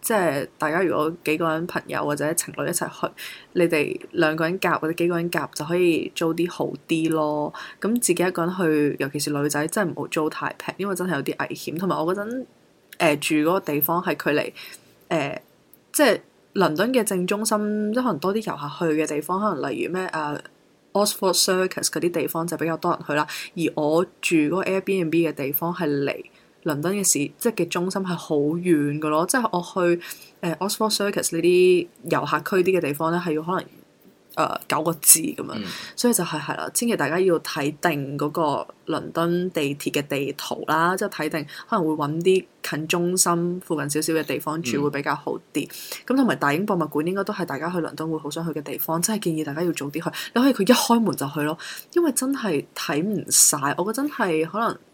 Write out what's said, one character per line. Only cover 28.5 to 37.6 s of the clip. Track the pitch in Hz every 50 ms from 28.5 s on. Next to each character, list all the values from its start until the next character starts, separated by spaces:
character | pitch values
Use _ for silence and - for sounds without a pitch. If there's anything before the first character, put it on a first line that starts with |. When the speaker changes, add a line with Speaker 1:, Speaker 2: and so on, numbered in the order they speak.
| 160 175 175 180 170 151 143 147 143 151
Speaker 1:
㗎 | 156 156
咯。 | 151 156 170
即 | - - 262
係 | 240 - -
我 | 180 170
去， | - - 196 180 175 170 170 - - - - - - - _ -
誒， | 175 160
Oxford | - 180 196 208 - 220 214 208
Circus | - 202 202 196 175 - - -
呢 | 165 165
啲 | 175 180 180 185 185 180 180 170 - _ _ - 170
遊 | 160 139 -
客 | 143 - 151 147 - - 190 180
區 | 190
啲 | 190 175
嘅 |
地 | 165 139 147
方 | 147 165 160 165
呢， | 175 175
係 | 180 151
要 | 156 160
可 | 165 185
能， | 180 - - - - - _ _ _ _ - - _ _ _ -
誒， | - 156 - - - - _
九 | - 143 156
個 | 170 160
字 | 151 - - - 160
噉 | 160 - -
樣。 | - - - -
Speaker 2:
嗯。 | - 208 180 170 - - - -
Speaker 1:
所 | - - 240
以 | 233
就 | - 175
係， | 170 - 151
係 | 147 143 -
啦， | - 78 - -
千 | - 240 233
祈 | 220
大 | - - 135
家 | 156 180
要 | 185 190 170 156
睇 | - - - 160